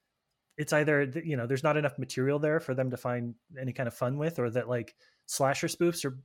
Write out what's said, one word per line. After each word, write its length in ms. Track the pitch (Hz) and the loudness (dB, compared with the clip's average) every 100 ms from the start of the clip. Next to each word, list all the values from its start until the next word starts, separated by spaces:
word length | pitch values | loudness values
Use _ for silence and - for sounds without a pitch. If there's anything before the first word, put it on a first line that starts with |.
| _ _ _ _ _ - | _ _ _ _ _ -8
it's 160 | 151 | 0
either 340 | 151 151 147 139 | 2 4 4 2
th-, 180 | 165 | -2
you 120 | 165 131 | -2 -2
know, 100 | 120 | 0
there's 160 | 131 | 2
not 140 | 151 151 | 2 2
enough 220 | 143 - | 0 -2
material 400 | 127 131 135 143 | -6 0 2 2
there 220 | 151 156 | 2 0
for 140 | 160 | 0
them 160 | 131 131 | -2 -2
to 60 | 123 | -2
find 380 | 127 123 120 117 _ 131 | -4 -2 -4 -8 _ -8
any 140 | 131 | -6
kind 140 | 120 120 | -4 -4
of 80 | |
fun 240 | - 123 143 | -2 -2 0
with, 200 | 160 165 | -2 0
or 120 | 120 | 0
that, 180 | 120 113 | 0 0
like, 260 | 120 107 - _ _ - | -2 -4 -14 _ _ -6
slasher 400 | - 135 139 165 | 0 2 2 -2
spoofs 360 | - 170 165 | 2 0 2
are 140 | 139 131 | -4 -6